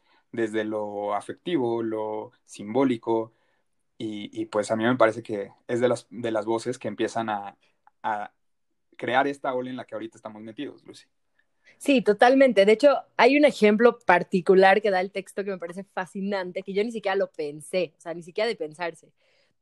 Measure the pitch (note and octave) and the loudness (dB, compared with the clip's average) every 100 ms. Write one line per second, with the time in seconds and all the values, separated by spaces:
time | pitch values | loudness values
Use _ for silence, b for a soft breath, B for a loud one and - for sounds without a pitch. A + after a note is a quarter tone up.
0 | b b b A2+ A2 A2 G#2+ G#2+ G#2+ G2+ | b b b -6 -4 -2 -4 -4 -6 -6
1 | G2+ G2+ - - F3 E3 A#2+ A#2 A2 A2 | -6 -6 -8 -12 -4 -2 0 -2 -4 -4
2 | G#2+ G#2+ G#2+ _ _ - G#2 A#2+ C3+ A#2 | -6 -8 -10 _ _ -14 -4 0 0 0
3 | A#2 A2+ A2 _ _ _ _ _ _ - | -2 -2 -4 _ _ _ _ _ _ -12
4 | A2 G#2 G2+ A2 A2+ G#2+ G2+ A2 A2+ B2+ | -10 -8 -10 -10 -6 -4 -2 0 0 2
5 | A2 A2 A#2 G#2 G2 _ - B2 B2 A#2+ | 2 0 -6 -8 -8 _ -8 -2 0 -2
6 | - G#2+ A#2 A2 G#2+ A#2 A#2+ - A2+ G2+ | -8 -10 -6 -4 -2 -4 -6 -8 -8 -6
7 | G#2+ A#2 A2+ G#2 G2+ - _ _ _ _ | -6 -4 -6 -6 -10 -18 _ _ _ _
8 | A2+ G#2 G#2 _ _ _ _ _ _ - | -8 -6 -8 _ _ _ _ _ _ -10
9 | A#2+ B2+ C#3 C#3 C#3+ B2+ B2+ B2+ - G#2+ | -2 0 0 -2 -6 -6 -6 -10 -12 -12
10 | A2+ - A2 G#2+ A2+ A2 C3+ - - - | -14 -14 -18 -16 -16 -12 -14 -14 -20 -20
11 | _ _ _ _ _ _ b b - C4 | _ _ _ _ _ _ b b 2 2
12 | G3+ G3+ B3 C4+ C4+ G3+ G3 A3 C#4+ C4 | 4 4 6 6 6 6 6 6 4 4
13 | - - A#3+ D4 C#4+ - G#3 G#3 A#3 A3+ | 0 4 4 6 4 4 4 6 4 4
14 | - F3 F3 F#3+ E3+ F#3+ F#3+ G3+ G#3+ F#3 | 2 2 2 0 4 6 6 6 2 -2
15 | F#3+ G3 F#3+ - G3 F#3 F3 F3+ F#3+ - | -4 -8 -10 -8 -8 -8 -12 -14 -12 -10
16 | F3+ G3 G3 G3 F#3 F#3+ F#3+ G3 A3+ A3+ | -8 -8 -6 -4 -6 -8 -6 -4 -4 -4
17 | G3 G3 F#3 - D3 D3+ - F#3 D#3 _ | -2 -2 -2 -6 -10 -10 -6 -4 -4 _
18 | E3+ E3+ E3+ G3+ A#3 A3 D#3 D3+ E3+ E3 | -14 -14 -10 -4 -4 -4 -8 -8 -10 -10
19 | _ _ _ _ _ _ | _ _ _ _ _ _